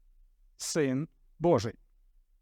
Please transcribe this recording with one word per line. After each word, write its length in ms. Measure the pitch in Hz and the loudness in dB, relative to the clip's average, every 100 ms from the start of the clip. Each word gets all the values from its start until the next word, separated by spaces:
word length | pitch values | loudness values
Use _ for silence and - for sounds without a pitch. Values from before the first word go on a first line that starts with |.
| _ _ _ _ _ - | _ _ _ _ _ -14
Син 500 | - 170 139 131 165 _ _ - | -6 -2 0 -2 -6 _ _ -2
Божий.'» 340 | 165 135 110 - _ _ _ _ _ _ | 2 2 0 -10 _ _ _ _ _ _